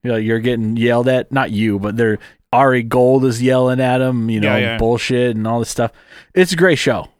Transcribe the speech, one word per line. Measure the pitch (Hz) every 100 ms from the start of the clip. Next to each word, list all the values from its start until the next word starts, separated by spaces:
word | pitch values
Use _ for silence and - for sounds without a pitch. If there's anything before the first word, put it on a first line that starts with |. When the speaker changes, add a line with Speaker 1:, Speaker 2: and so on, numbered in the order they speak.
Speaker 1:
You're, | 127 113
you're | 110 113
getting | 120 117 110 113
yelled | 117 120 123
at. | 127 -
Not | 135 131
you, | 104 110 101
but | 104 113
they're, | 113 107 - _ _
Ari | 120 135 127
Gold | 117 127 123 131
is | 131 113
yelling | 127 127 127 127
at | 127 127
him, | 131 123 113
you | 110
know, | 107 123
Speaker 2:
Yeah, | 120
yeah. | 113
Speaker 1:
bullshit | 113 117 - 123 123 110
and | 110
all | 117
this | 110
stuff. | - 117 _ _ - _
It's | 185 180
a | 175
great | 185 151
show. | - 107 -